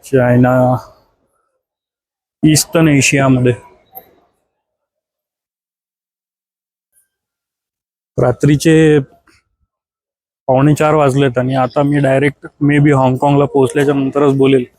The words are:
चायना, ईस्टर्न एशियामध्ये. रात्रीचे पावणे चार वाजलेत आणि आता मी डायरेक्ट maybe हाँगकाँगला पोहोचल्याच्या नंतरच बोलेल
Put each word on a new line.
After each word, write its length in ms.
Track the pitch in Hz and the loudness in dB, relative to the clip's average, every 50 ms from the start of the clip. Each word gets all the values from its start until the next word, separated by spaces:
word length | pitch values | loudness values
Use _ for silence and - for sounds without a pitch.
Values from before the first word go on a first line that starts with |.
| _ | _
चायना, 720 | - 135 131 123 123 123 123 123 123 127 127 127 127 127 120 - - _ _ _ _ _ _ _ _ _ _ _ _ _ _ _ _ _ _ _ _ _ _ _ _ _ _ _ _ _ _ - 156 | -2 -2 0 0 2 2 2 2 2 2 0 0 0 -2 -4 -8 -16 _ _ _ _ _ _ _ _ _ _ _ _ _ _ _ _ _ _ _ _ _ _ _ _ _ _ _ _ _ _ 0 0
ईस्टर्न 400 | 156 143 - - - 170 160 156 | 0 0 -4 -4 -2 0 0 2
एशियामध्ये. 680 | 147 139 131 - - 139 135 135 131 127 123 123 120 - - - _ _ _ _ _ - _ _ _ _ _ _ _ _ _ _ _ _ _ _ _ _ _ _ _ _ _ _ _ _ _ _ _ _ _ _ _ _ _ _ _ _ _ _ _ _ _ _ _ _ _ _ _ _ _ _ _ _ _ _ _ _ _ _ _ _ _ 1077 1077 1077 _ _ _ _ _ _ _ _ _ _ _ _ _ _ _ _ _ _ _ - | 2 0 0 0 -2 -2 0 0 0 0 0 -2 -2 -4 -8 -20 _ _ _ _ _ -20 _ _ _ _ _ _ _ _ _ _ _ _ _ _ _ _ _ _ _ _ _ _ _ _ _ _ _ _ _ _ _ _ _ _ _ _ _ _ _ _ _ _ _ _ _ _ _ _ _ _ _ _ _ _ _ _ _ _ _ _ _ _ _ _ _ _ _ _ _ _ _ _ _ _ _ _ _ _ _ _ _ _ _ -2
रात्रीचे 800 | 131 127 120 - - 143 151 139 - 165 160 156 160 156 151 151 139 - _ _ _ _ _ _ _ _ _ _ _ _ _ _ _ _ _ _ _ _ _ _ _ _ _ _ _ - | -2 -2 -2 -2 0 0 0 0 0 2 2 4 4 4 2 0 -2 -4 _ _ _ _ _ _ _ _ _ _ _ _ _ _ _ _ _ _ _ _ _ _ _ _ _ _ _ -2
पावणे 280 | 131 131 135 151 147 | 0 0 2 0 0
चार 180 | 143 156 151 156 | 0 0 0 0
वाजलेत 440 | 156 147 139 127 139 143 135 120 127 | 0 0 0 0 0 -2 -2 -2 -4
आणि 180 | 127 127 131 | -4 -4 -4
आता 280 | 135 127 123 - 151 143 | -4 -4 -4 -2 -2 -2
मी 160 | 143 147 147 | 0 -2 -2
डायरेक्ट 480 | 143 135 135 135 143 147 135 _ - - _ _ 147 | 0 0 0 0 -2 -2 -4 _ -20 -20 _ _ -2
maybe 340 | 143 147 147 143 151 147 131 | 0 0 2 2 2 2 2
हाँगकाँगला 480 | 131 127 127 123 147 143 143 139 143 | 0 0 0 0 0 0 0 0 0
पोहोचल्याच्या 480 | 135 - 143 131 123 - 147 143 139 147 | 0 0 0 0 0 0 -2 -2 -2 -2
नंतरच 440 | 139 135 135 127 143 147 143 139 139 | -2 -4 -4 -2 0 0 0 0 2
बोलेल 280 | 135 135 139 131 123 - _ | 0 2 2 0 -2 -4 _